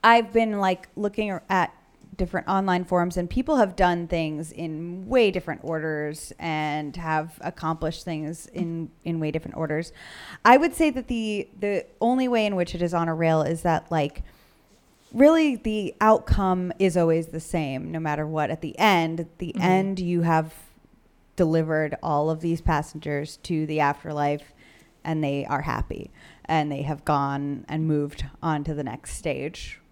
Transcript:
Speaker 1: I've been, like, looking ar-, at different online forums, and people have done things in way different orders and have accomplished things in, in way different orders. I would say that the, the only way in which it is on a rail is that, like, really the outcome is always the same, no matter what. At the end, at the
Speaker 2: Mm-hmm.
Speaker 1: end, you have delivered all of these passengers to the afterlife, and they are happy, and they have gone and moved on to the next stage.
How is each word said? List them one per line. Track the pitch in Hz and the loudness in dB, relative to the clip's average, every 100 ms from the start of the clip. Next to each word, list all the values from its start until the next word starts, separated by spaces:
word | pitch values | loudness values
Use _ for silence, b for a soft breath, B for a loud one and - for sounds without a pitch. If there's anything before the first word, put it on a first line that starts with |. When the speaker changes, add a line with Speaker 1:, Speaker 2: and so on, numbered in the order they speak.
Speaker 1:
I've | 226 233 226 | 8 6 4
been, | 226 226 208 | 0 2 0
like, | 190 185 - - | 0 0 -6 -6
looking | 208 202 208 | -4 -2 -4
ar-, | 185 - | -6 -2
at | 190 175 - _ _ - - | 0 0 -4 _ _ -20 -6
different | 180 185 - | -4 -4 -2
online | 190 196 180 | 0 2 0
forums, | 180 180 175 180 | 2 0 0 -2
and | 175 | -2
people | 240 262 294 | -2 2 4
have | 202 180 | 2 4
done | 180 175 170 | 2 2 -2
things | 170 156 151 160 | -4 -2 -4 -10
in | - 165 156 170 180 190 | -10 -8 -8 -10 -10 0
way | 254 214 | 4 4
different | 185 170 151 | 2 -6 -8
orders | - 160 156 151 151 156 - - | -6 -4 -2 -4 -4 -8 -14 -10
and | 170 156 151 151 147 135 | -6 -2 -2 -4 -6 -8
have | 165 156 160 - | -2 -2 -4 -8
accomplished | - - 160 160 156 151 | -10 -6 -4 -2 -4 -6
things | - 156 151 165 - | -8 -6 -6 -10 -12
in, | - 170 165 160 _ | -6 -6 -4 -8 _
in | 170 165 | -6 -2
way | 156 | -2
different | 156 - - | -4 -6 -6
orders. | 160 151 170 B B B B B | -4 -2 -4 B B B B B
I | 220 262 | 6 8
would | 339 | 6
say | - 311 | 2 2
that | 262 254 | 2 -4
the, | 240 214 208 190 - | -4 -2 -4 -6 -6
the | 202 196 - _ | -2 -2 -4 _
only | 233 254 254 | 0 2 2
way | 240 214 | 2 2
in | 196 | 0
which | 175 | -2
it | 165 | 0
is | 175 | -2
on | 170 165 | 0 0
a | |
rail | 160 165 160 | 2 2 4
is | 147 165 | 2 0
that, | 180 160 - | 0 0 0
like, | 165 147 - b b b b b _ _ _ _ | -2 -2 -4 b b b b b _ _ _ _
really | 220 285 320 302 247 | 8 8 8 4 0
the | 226 214 190 - | -2 -2 -4 2
outcome | 214 220 - - 190 185 180 - | 6 6 4 2 4 2 0 2
is | 190 175 | 2 4
always | 165 165 160 | 4 2 0
the | 160 | -8
same, | 160 175 147 131 156 | -4 -4 -2 -6 -6
no | 160 | -6
matter | 160 147 151 | -4 -2 -2
what. | 156 151 | -2 -2
At | 160 | -4
the | 156 - | -8 2
end, | 220 180 165 165 | 4 4 2 -4
at | 165 _ | -8 _
the | 170 | -6
Speaker 2:
Mm-hmm. | - | 0
Speaker 1:
end, | 175 190 196 190 | 4 4 2 -2
you | 175 175 | 0 0
have | 165 160 160 - - _ _ _ _ _ _ | 2 2 0 -10 -20 _ _ _ _ _ _
delivered | - 170 160 160 156 151 - | 0 2 2 0 0 -2 -4
all | - 147 156 | -2 0 0
of | 160 | -2
these | 165 165 | -2 -2
passengers | 165 151 156 156 151 143 151 - | 0 0 -2 -8 -6 -4 -6 -12
to | - 160 156 | -4 -4 -2
the | 156 | 0
afterlife, | 143 143 160 147 147 147 - _ b b b b | 0 0 -6 -2 0 -2 -6 _ b b b b
and | - 160 | -4 -2
they | 147 139 - | 0 -2 -2
are | 139 | -4
happy, | 147 120 - - - B B B | -2 -4 -4 -8 -12 B B B
and | - 160 151 | -2 0 0
they | 143 | -4
have | 143 147 | -6 -6
gone | - 147 139 139 143 143 - | -2 0 0 -2 -4 -8 -6
and | 156 160 | -4 0
moved | 151 147 - 139 - | 0 -2 -6 -10 -6
on | 165 151 | -2 -2
to | 147 | -4
the | 151 | -6
next | 131 113 - | -6 -8 -12
stage. | - 160 135 139 175 - - _ | -8 -6 -6 -6 -10 -14 -14 _